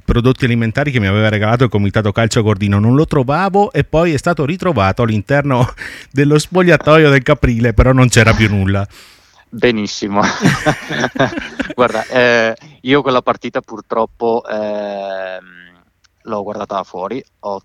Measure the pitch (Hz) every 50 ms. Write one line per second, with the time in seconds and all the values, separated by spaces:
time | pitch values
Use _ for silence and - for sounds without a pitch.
0 | - - 110 120 113 127 127 - - 120 120 117 117 113 107 135 147 147 127 127
1 | 101 95 98 107 107 110 107 104 107 107 117 120 131 110 - 104 101 98 - 113
2 | 101 104 98 - 113 113 - 127 107 107 107 92 104 101 101 101 104 113 123 139
3 | 160 - - 151 123 120 143 160 190 196 180 202 202 214 - 151 139 - - 156
4 | 170 175 156 131 - 170 170 143 143 127 180 185 - 185 160 110 95 95 95 -
5 | 120 113 110 107 95 - 139 143 139 143 131 120 123 113 - - - - - -
6 | - - - 139 147 147 151 151 151 - 175 185 185 175 160 143 - 151 151 160
7 | 156 147 139 135 123 - 151 - - 131 120 113 117 123 110 - 120 127 131 131
8 | 127 120 - 120 110 110 107 104 110 104 104 101 98 95 98 98 101 - - -
9 | - - - _ _ _ _ _ _ _ - 120 - 123 117 110 - - - -
10 | - 101 101 101 107 - - - 226 170 139 - - 151 - - - - - -
11 | - - - 240 226 - - 320 - - - - - - - - 123 113 107 110
12 | - - 123 127 123 123 120 117 113 113 113 - - 156 - _ - 127 135 147
13 | 131 135 127 123 - - 120 - - 120 - 131 - - 113 104 - - 110 113
14 | 113 - _ - 117 117 113 113 - 113 107 107 107 104 104 104 104 101 101 98
15 | 98 98 95 95 95 92 92 92 92 92 90 87 90 87 87 87 90 _ _ _
16 | _ _ _ _ - 113 110 104 98 101 104 107 101 - 101 95 90 - - 90
17 | 92 98 117 131 - _ _ _ - 101 98 98 -